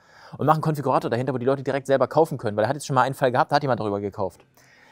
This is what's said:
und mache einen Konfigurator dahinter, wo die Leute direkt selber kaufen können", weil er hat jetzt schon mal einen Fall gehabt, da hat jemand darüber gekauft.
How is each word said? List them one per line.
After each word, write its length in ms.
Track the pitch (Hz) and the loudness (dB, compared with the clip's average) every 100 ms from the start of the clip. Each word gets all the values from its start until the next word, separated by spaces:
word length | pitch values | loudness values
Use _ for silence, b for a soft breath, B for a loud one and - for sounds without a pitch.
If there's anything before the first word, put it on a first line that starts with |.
| B B B B | B B B B
und 80 | 139 | 2
mache 100 | 156 | 2
einen 60 | |
Konfigurator 480 | 160 151 135 151 156 | 2 -2 0 0 0
dahinter, 240 | 117 131 | -2 -2
wo 60 | 127 | -2
die 60 | 120 | 0
Leute 180 | 139 | 0
direkt 240 | 135 135 135 | -2 -4 0
selber 200 | 135 127 | 0 2
kaufen 300 | 151 160 135 | 2 2 0
können", 180 | 110 104 | -4 0
weil 100 | 110 | 0
er 40 | |
hat 60 | 143 | -2
jetzt 100 | - | 0
schon 80 | |
mal 80 | 131 | 2
einen 140 | 127 139 | 2 2
Fall 160 | 131 | 0
gehabt, 200 | 123 156 | 2 2
da 40 | 147 | 0
hat 80 | |
jemand 160 | 139 120 | 0 -2
darüber 200 | 107 101 | -2 -2
gekauft. 420 | 101 - 95 - _ _ b b b | -4 -6 -8 -8 _ _ b b b